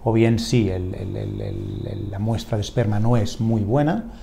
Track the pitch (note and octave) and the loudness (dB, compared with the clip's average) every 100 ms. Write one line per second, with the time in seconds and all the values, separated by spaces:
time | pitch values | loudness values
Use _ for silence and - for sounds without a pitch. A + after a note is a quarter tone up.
0 | A#2 A2+ A2+ A2+ - B2 G2 F#2 F#2 - | 2 4 4 4 2 2 2 0 -4 -6
1 | G2 G2+ - G2+ - G1+ G1+ G1+ G#2 G2 | -6 -6 -6 -6 -6 -6 -6 -6 -6 -6
2 | G2 G2 G#2+ A#2 - A2 G2+ - G#2+ G#2 | -6 -4 -2 -2 -2 -4 -2 0 2 2
3 | A2 A#2+ G#2 - A2+ A2+ G2+ C3+ D3 G#3 | 4 4 2 0 0 2 2 2 2 0
4 | - - | -4 -12